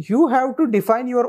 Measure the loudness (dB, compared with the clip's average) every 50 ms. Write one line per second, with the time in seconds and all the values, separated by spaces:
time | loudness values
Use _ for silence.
0 | -6 -2 2 2 2 2 2 0 0 -2 -2 -2 -2 0 0 0 2 2 0 0
1 | -2 -2 -2 -2 -2